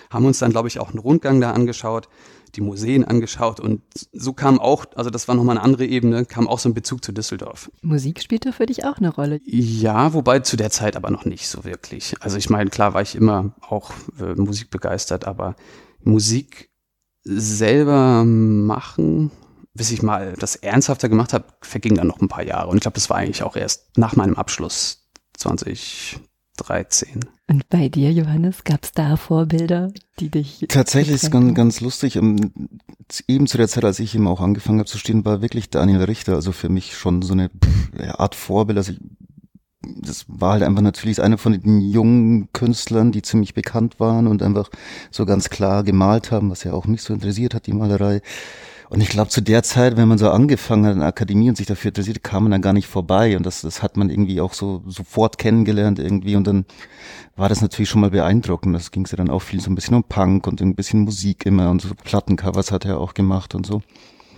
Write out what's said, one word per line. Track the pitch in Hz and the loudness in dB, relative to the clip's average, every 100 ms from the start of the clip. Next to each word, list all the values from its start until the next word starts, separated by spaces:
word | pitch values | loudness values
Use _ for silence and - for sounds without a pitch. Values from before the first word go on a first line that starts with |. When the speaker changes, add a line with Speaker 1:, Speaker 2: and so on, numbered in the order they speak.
| - | -6
Speaker 1:
Haben | 117 135 | 0 2
uns | 131 | 2
dann, | 120 | 0
glaub | 113 117 | 0 -2
ich, | - | -6
auch | - | -10
einen | 113 | -6
Rundgang | 113 160 139 135 | 0 2 2 2
da | 120 | 2
angeschaut, | 117 120 117 113 113 - _ - - _ | 0 -2 -2 -6 -8 -10 _ -20 -20 _
die | - | -8
Museen | 101 101 110 135 | -8 -6 0 2
angeschaut | - 117 113 - 117 110 | 2 0 -2 -4 -4 -4
und | 107 107 _ - - | -4 -4 _ -20 -18
so | - 123 | -10 -8
kam | 131 139 127 | 0 4 4
auch, | 120 147 - - | 4 0 -2 -8
also | 120 | -6
das | 120 - | -6 -2
war | |
nochmal | 123 120 113 | 2 2 2
eine | |
andere | 117 127 | 2 2
Ebene, | 127 127 117 117 | 0 0 0 0
kam | 120 120 117 | -2 -2 -2
auch | 117 | -2
so | 123 | -2
ein | |
Bezug | 113 - 127 | -2 -4 -10
zu | - | -10
Düsseldorf. | 101 - 95 - - - - | -10 -8 -10 -12 -16 -20 -8
Speaker 2:
Musik | 165 147 135 - | -2 -2 -2 -6
spielte | - 226 262 | -4 -4 -4
für | - | -4
dich | 233 247 269 | -4 -2 -6
auch | - | -2
eine | 175 | -2
Rolle? | - 143 151 | -2 -4 -4
Speaker 1:
Ja, | - 120 117 113 110 107 151 | -4 -2 0 0 0 2 2
wobei | 156 123 135 | 2 2 2
zu | 131 110 | 2 -2
der | 107 | -2
Zeit | - 107 - | -2 -4 -4
aber | - | -6
noch | 98 - | -4 -6
nicht | 92 - | -8 -10
so | - | -12
wirklich. | - 90 - - - - | -12 -14 -14 -14 -12 -10
Also | 107 101 | -8 -4
ich | - | 0
meine, | 104 98 | 0 0
klar | - 104 | 0 0
war | 98 | 0
ich | 101 | -4
immer | - 110 101 101 - | 2 2 2 -2 -8
auch, | - 107 - - - - | -8 -8 -8 -18 -16 -10
äh, | 87 | -6
musikbegeistert, | 87 101 104 - 92 - 98 - 90 - | -2 -2 -4 -8 -8 -6 -6 -6 -6 -8
aber | 98 92 - - - _ _ | -8 -8 -10 -16 -20 _ _
Musik | - 107 104 120 - - - _ _ _ _ _ | 2 2 2 -2 -4 -16 -20 _ _ _ _ _
selber | - 101 107 107 107 139 143 139 131 120 | -8 -6 -4 0 4 4 4 4 6 6
machen, | 117 110 110 104 104 107 - - 156 160 151 - _ _ - | 4 4 4 4 2 -2 -6 -2 0 0 -2 -6 _ _ -16
bis | - 113 | -8 -6
ich | 113 | -2
mal | 107 104 95 90 | -2 -2 -4 -8
das | 110 - | -6 -6
ernsthafter | 101 120 139 135 117 | 0 0 0 -2 0
gemacht | 110 117 | 0 0
hab, | 117 - _ | -4 -6 _
verging | - 107 110 95 | -12 -4 0 2
dann | 85 | 0
noch | - | -2
ein | 98 | -4
paar | - | -4
Jahre. | 85 90 85 | -6 -6 -2
Und | 95 | -2
ich | |
glaub, | 110 | -2
das | 107 - | -4 -4
war | 92 | -2
eigentlich | 95 - | -4 -6
auch | - - | -6 -6
erst | 104 - _ - | -6 -8 _ 0
nach | 113 - | 2 2
meinem | 98 | 0
Abschluss | 90 - - 78 - - - _ _ _ | -2 -4 -6 -8 -6 -8 -10 _ _ _
zwanzig | - - - - - - - - - - _ _ - | -8 -4 -4 -6 -10 -12 -14 -14 -14 -18 _ _ -14
dreizehn. | - - - - - 113 120 _ - | -6 -6 -4 -6 -6 -10 -12 _ 0
Speaker 2:
Und | 143 - | 0 2
bei | 175 135 | 0 0
dir, | 147 139 | 2 2
Johannes, | 165 156 156 175 185 | 2 0 0 0 -2
gab's | - 147 - | -2 -2 -2
da | - 147 156 | -4 0 0
Vorbilder, | - 160 165 165 165 175 185 196 _ - | 0 0 2 0 0 -2 -4 -8 _ -10
die | 156 | -4
dich | 151 143 - - | -4 -4 -8 0
Speaker 3:
Tatsächlich | 131 - 139 147 | 2 2 2 2
ist | 139 156 | 0 2
Speaker 2:
geprägt | |
Speaker 3:
ganz, | 131 123 | 4 4
Speaker 2:
haben? | |
Speaker 3:
ganz | 120 117 - | 6 2 2
lustig, | 120 - 135 104 | -6 -4 -2 2
ähm, | 110 104 104 - 71 117 _ - - - - | 2 2 0 -4 -14 -16 _ -20 -16 -8 0
eben | 135 135 | 2 2
zu | - | 2
der | 110 | 2
Zeit, | 120 | 2
als | 113 92 | 0 0
ich | 110 | -2
eben | 110 98 | 0 2
auch | 90 | 2
angefangen | 90 98 - 107 | 0 0 2 0
hab | 104 | 0
zu | 101 | -6
studieren, | - 110 | 0 0
war | 101 101 | 2 0
wirklich | 113 120 98 | -2 -4 -4
Daniel | 69 95 95 | 0 4 4
Richter, | 92 113 - | 2 -2 -2
also | 87 90 | -2 -2
für | - 85 | -4 -2
mich | 92 - - | -2 -4 -6
schon | 95 87 | -2 0
so | 90 | 0
eine, | 95 92 | 0 0
pff, | - - - - - | 0 2 2 0 -8
ja, | 62 - | -10 -4
Art | 101 | -4
Vorbild. | - - 98 107 101 | -4 -2 0 0 0
Also | 98 | -4
ich, | 90 - - - - _ _ _ _ | -8 -16 -20 -20 -20 _ _ _ _
das | - - - - - | -18 -14 -12 -12 -12
war | - 92 | -4 0
halt | 104 | 2
einfach | 90 101 | 2 4
natürlich | 104 - 110 98 | 2 0 -4 0
einer | 104 110 | 2 2
von | 117 | 2
den | 98 104 107 | 2 4 4
jungen | 98 113 113 120 113 113 95 | 4 2 4 4 4 2 0
Künstlern, | - 120 117 - 113 117 | -2 -2 -2 0 2 2
die | 104 | 2
ziemlich | - 113 98 | 0 0 0
bekannt | - - 113 117 - | -4 -4 -2 -2 0
waren | 113 113 117 | 0 2 2
und | 104 | 2
einfach | 98 101 101 - - - - | 2 0 -4 -10 -18 -18 -10
so | - | -4
ganz | 101 98 - | 0 0 0
klar | - 98 101 | -2 0 2
gemalt | 101 95 95 110 - | 2 4 4 2 0
haben, | 110 101 | -2 -2
was | 90 | -4
ja | 90 | -6
auch | 87 101 | -4 -2
mich | 110 | -2
so | - | -4
interessiert | 104 101 101 120 | -6 -4 -2 -2
hat, | 117 - | -4 -4
die | |
Malerei. | 104 104 98 101 101 - - - - - - - | -2 0 2 0 -2 -4 -16 -16 -18 -20 -20 -6
Und | 101 | -2
ich | 104 | 0
glaub, | 104 107 | 0 0
zu | - | 0
der | 101 113 | 2 2
Zeit, | - 123 123 117 | 4 4 4 6
wenn | 113 | 6
man | 110 | 6
so | 107 | 4
angefangen | 92 147 120 - 107 104 | 6 4 2 2 2 4
hat | |
an | 95 | 2
der | 76 | 0
Akademie | - 98 101 120 | -2 0 2 2
und | 104 | 2
sich | 98 | -4
dafür | 98 107 | -4 -4
interessiert, | 104 98 113 | -4 -6 -6
kam | - 98 | -4 0
man | 107 | 2
dann | 95 | 2
gar | 95 | 2
nicht | 98 - | 2 0
vorbei. | 95 82 107 113 92 | -4 0 2 4 2
Und | |
das, | 87 - | -2 -6
das | 80 - | -8 -6
hat | 101 - | -4 0
man | 98 | 0
irgendwie | 82 98 90 | 0 0 0
auch | 92 | -4
so | - 98 92 95 | -4 -6 -6 -10
sofort | 92 90 - 110 - | -14 -6 0 0 0
kennengelernt | 113 113 107 104 104 98 | 2 4 4 2 2 0
irgendwie. | 76 101 95 101 | 0 -2 0 0
Und | 101 | 2
dann | 98 95 - - - - - - - | 0 -2 -10 -20 -20 -20 -20 -16 -4
war | 98 | 0
das | 107 | 0
natürlich | 104 - 104 | 0 -2 0
schon | 107 | 2
mal | 101 | 4
beeindruckend. | 95 80 113 104 85 95 | 4 2 2 0 -2 0
Das | 85 - | -2 -4
ging | 95 92 | -6 -6
ja | 90 | -2
dann | 90 | -2
auch | 92 | -2
viel | - 95 | -4 -6
so | 98 | -2
ein | |
bisschen | 92 - | -2 2
um | 120 | 0
Punk | - - 92 98 - | 2 2 2 2 0
und | 90 | 0
ein | 95 | 0
bisschen | 92 98 107 | 0 0 2
Musik | 104 98 98 92 | 2 0 -4 -2
immer. | 98 98 87 | 2 4 4
Und | 90 | 2
so | 92 - | -2 -10
Plattencovers | - 101 - 90 92 90 - | -4 -2 0 -2 0 -2 -2
hat | 95 98 | -2 -2
er | 82 | -4
auch | 90 | -4
gemacht | - 95 95 - | 0 2 0 -2
und | 95 95 | -8 -4
so. | 104 - _ - _ _ | -6 -8 _ -20 _ _